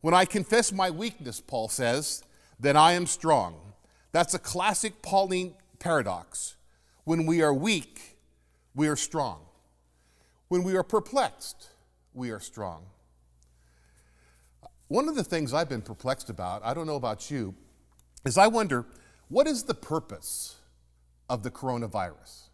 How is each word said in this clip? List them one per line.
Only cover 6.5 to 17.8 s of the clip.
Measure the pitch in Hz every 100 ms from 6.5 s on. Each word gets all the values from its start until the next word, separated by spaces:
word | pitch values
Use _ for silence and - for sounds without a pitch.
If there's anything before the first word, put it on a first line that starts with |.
| - _ _ _ _ -
When | 165 160
we | 165
are | 156
weak, | 139 185 196 120 - - _ _ _ _ _ _ 131
we | 151
are | 147
strong. | - 165 131 80 82 _ _ _ _ _ _ _ _ _ _
When | 180
we | 180 185
are |
perplexed, | 180 220 214 277 220 - - - - _ _ _ _
we | 127 123
are | 107
strong. | - - 98 80 92 _ _ _ _ _ _ _ _ _ _ _ _ _ _ _ _ _ - _ _
One | 185 302
of | 294
the |
things | 180 165 143
I've | 139 165
been | 127
perplexed | 101 113 131 135 -
about, | 95 90 98
I | 110
don't | 139 160
know | 147
about | 120 107 -
you, | 143 101 95 - _